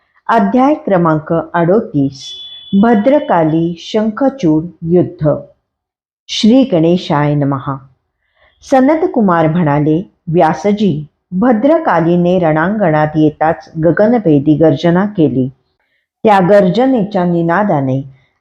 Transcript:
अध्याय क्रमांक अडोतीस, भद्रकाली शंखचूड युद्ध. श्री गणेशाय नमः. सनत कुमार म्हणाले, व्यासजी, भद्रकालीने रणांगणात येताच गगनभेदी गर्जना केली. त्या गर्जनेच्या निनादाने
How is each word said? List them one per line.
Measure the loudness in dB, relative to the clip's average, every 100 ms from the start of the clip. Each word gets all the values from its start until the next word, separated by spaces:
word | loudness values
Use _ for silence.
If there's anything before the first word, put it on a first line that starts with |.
| _ _ -2
अध्याय | 0 2 2 2
क्रमांक | 0 0 0 2 0 -2 -4 -2
अडोतीस, | -2 0 0 0 -2 -4 -6 -16 -18 -18 -20 -4 0
भद्रकाली | 2 2 2 0 0 0 0 0 -2 -6
शंखचूड | -6 -4 -4 -2 -4 -2 0 0 -2 -10
युद्ध. | -2 0 0 -2 -2 -2 -6 _ _ _ _ _ _ _ -12
श्री | -2 2 4
गणेशाय | 2 0 2 0 -2 -2 0 0
नमः. | -2 -4 -8 -10 -14 _ _ _ _ _ _ _ -2
सनत | 2 2 2 -2
कुमार | 0 0 2 0
म्हणाले, | 0 0 0 0 -2 -4 _ -4
व्यासजी, | 0 0 0 -2 0 0 -2 -8 _ _
भद्रकालीने | -2 0 2 2 0 0 0 2 2 2 0
रणांगणात | 0 0 -2 -2 0 0 0 0
येताच | 0 0 -2 -2 -8 -2
गगनभेदी | 0 2 2 2 2 2 2 2
गर्जना | 2 2 0 0 -2
केली. | 0 0 0 -4 -8 _ _ _ _ _ _
त्या | 2 2
गर्जनेच्या | 4 4 4 0 0 0 -2 -2 -2
निनादाने | 0 0 0 0 -2 -2 -4 -8 -18 _ _